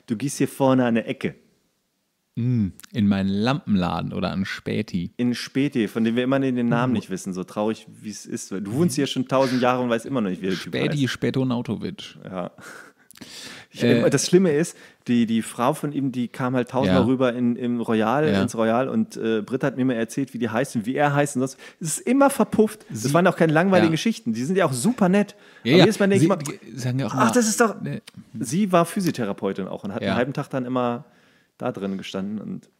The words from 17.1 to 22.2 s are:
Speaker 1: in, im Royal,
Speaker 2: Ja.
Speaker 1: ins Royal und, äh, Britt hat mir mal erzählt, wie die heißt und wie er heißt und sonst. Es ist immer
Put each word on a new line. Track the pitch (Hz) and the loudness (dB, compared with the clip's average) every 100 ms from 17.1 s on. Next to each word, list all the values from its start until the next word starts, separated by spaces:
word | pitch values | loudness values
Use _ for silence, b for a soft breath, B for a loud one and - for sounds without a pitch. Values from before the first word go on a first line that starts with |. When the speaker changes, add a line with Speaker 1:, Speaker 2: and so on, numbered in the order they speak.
| 131 127 | 2 0
Speaker 1:
in, | 120 120 120 | 2 0 0
im | 123 120 | -2 -2
Royal, | 113 110 107 135 156 | 0 0 2 2 2
Speaker 2:
Ja. | 98 | 2
Speaker 1:
ins | 95 113 | 0 0
Royal | 113 117 131 | 0 2 0
und, | 113 110 - | 0 -2 -2
äh, | 113 110 | -2 -2
Britt | 104 127 | -2 -2
hat | 143 127 | -2 0
mir | 127 | -2
mal | |
erzählt, | 113 113 - 131 | 0 -4 -4 -6
wie | 117 | -4
die | 117 | -2
heißt | 110 143 120 | -2 -2 -4
und | 104 | -4
wie | 139 | 0
er | 147 | 2
heißt | 143 147 127 | 2 0 0
und | |
sonst. | 135 - B B | -4 -6 B B
Es | 160 - | -6 -4
ist | - | 0
immer | 269 | 4